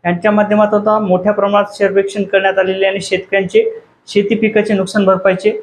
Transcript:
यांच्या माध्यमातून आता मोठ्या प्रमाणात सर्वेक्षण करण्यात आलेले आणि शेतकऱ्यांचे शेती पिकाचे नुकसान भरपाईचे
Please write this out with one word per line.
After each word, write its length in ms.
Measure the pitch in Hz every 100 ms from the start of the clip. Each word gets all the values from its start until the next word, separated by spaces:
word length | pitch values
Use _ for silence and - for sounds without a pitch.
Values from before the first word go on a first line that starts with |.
| 175
यांच्या 240 | 175 214
माध्यमातून 500 | 208 202 208 208 208
आता 180 | 214 214
मोठ्या 340 | 202 180 190
प्रमाणात 420 | 202 202 208 202
सर्वेक्षण 480 | - 202 196 196 208
करण्यात 360 | 196 196 196 190
आलेले 280 | 190 190 190
आणि 140 | 196
शेतकऱ्यांचे 800 | - 190 190 196 190 214 226 - - _ -
शेती 280 | 202 202
पिकाचे 400 | 220 220 214 214
नुकसान 300 | 202 185 214
भरपाईचे 460 | 190 185 190 185 208 302